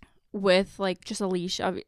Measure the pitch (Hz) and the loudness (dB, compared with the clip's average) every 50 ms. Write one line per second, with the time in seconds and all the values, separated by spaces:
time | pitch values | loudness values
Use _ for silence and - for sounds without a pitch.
0 | - - _ _ _ _ - 208 190 196 180 185 196 - - - 196 190 180 - | -14 -16 _ _ _ _ -6 0 2 4 4 4 4 0 -2 -4 -2 -2 -2 -4
1 | - - 220 - 208 190 185 180 170 185 - - - 190 185 - - | -6 -8 -6 -4 -2 -2 -2 -2 -2 -4 -4 -2 -2 -2 -2 -4 -8